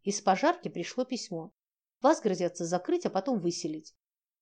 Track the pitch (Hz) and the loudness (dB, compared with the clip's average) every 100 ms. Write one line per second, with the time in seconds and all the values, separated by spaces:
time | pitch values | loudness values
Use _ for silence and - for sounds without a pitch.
0 | - 202 - 190 302 349 175 175 170 - | -4 0 2 4 4 0 -4 -8 -6 -4
1 | 254 262 - 165 160 _ _ _ _ _ | -4 -4 -6 -8 -10 _ _ _ _ _
2 | 262 320 220 180 175 - 170 175 180 349 | 4 4 2 0 -2 -2 -2 -2 0 0
3 | - - 190 240 170 170 160 156 - _ | 2 -2 0 0 0 -2 -6 -8 -12 _
4 | _ _ _ _ | _ _ _ _